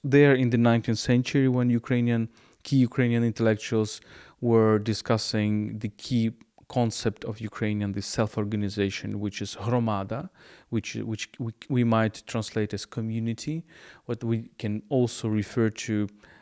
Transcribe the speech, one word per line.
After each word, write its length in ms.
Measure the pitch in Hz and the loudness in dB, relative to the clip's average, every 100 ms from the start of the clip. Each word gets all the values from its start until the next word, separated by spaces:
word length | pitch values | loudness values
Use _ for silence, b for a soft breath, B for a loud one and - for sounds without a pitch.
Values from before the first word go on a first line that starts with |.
there 320 | 143 143 143 135 | 2 6 8 6
in 140 | 127 | 4
the 80 | 117 | 4
nineteenth 420 | 117 117 107 110 | 4 4 2 -2
century 480 | - 123 127 143 131 | 2 2 2 2 2
when 220 | 123 123 | 2 2
Ukrainian 600 | 120 - 123 120 117 113 b b b | 0 0 0 2 0 -2 b b b
key 140 | - 139 | 0 2
Ukrainian 460 | 123 - 123 117 | 4 2 2 2
intellectuals 800 | 117 107 113 107 - 113 107 - B B B B | 0 2 2 2 0 0 0 -4 B B B B
were 380 | 120 113 110 110 | 2 4 6 4
discussing 1000 | 107 107 - 110 - 110 107 104 107 110 | 2 -4 0 -2 0 -2 0 0 -2 -6
the 100 | 104 | -8
key 420 | - - 123 113 110 _ _ _ | -10 -4 0 0 -4 _ _ _
concept 540 | - 117 - 113 104 - | -2 -2 0 -4 -4 -10
of 140 | 107 | -10
Ukrainian, 520 | 110 - 107 104 101 | -10 -6 -4 -2 -2
the 100 | 98 | -4
self-organization, 1160 | - - 110 - 104 107 104 104 98 - 104 101 | -6 -2 -2 -2 -4 -2 -4 0 -2 -2 -8 -6
which 220 | 101 - | -6 -6
is 140 | 101 - | -10 -8
hromada, 760 | 117 123 113 104 98 113 175 b b b b | -2 0 0 -2 -4 -8 -10 b b b b
which, 260 | 117 - 113 | -6 -6 -8
which 340 | 110 110 - - | -8 -8 -10 -10
we, 140 | 117 - - | -10 -10 -4
we 140 | 127 | 0
might 400 | 117 113 110 - - | 4 4 2 -2 -8
translate 480 | 117 107 - 107 | -8 -4 -4 -4
as 100 | 101 - | -6 -8
community, 800 | - 110 113 113 113 - 160 160 B B B - | -8 -6 -4 -4 -6 -6 -8 -10 B B B -10
what 180 | 117 | -6
we 260 | 117 113 117 _ | -2 -2 -4 _
can 240 | 107 104 - | -6 -6 -2
also 380 | 135 123 - 113 | 0 0 -2 -2
refer 420 | 107 101 - 110 | -2 -2 0 -2
to 380 | 104 - 107 104 - b b | -2 -4 -2 -2 -8 b b